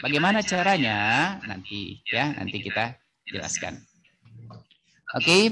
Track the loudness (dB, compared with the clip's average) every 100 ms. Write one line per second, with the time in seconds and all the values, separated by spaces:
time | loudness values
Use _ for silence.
0 | -2 2 4 2 0 0 2 2 2 0
1 | 2 2 2 -2 -10 -12 -10 -8 -8 -10
2 | -4 -2 -2 -2 -6 -6 -4 -2 -4 -6
3 | _ _ -12 -8 -6 -4 -6 -10 -16 _
4 | _ _ -20 -20 -20 -20 -20 _ _ _
5 | -8 -2 4 6 6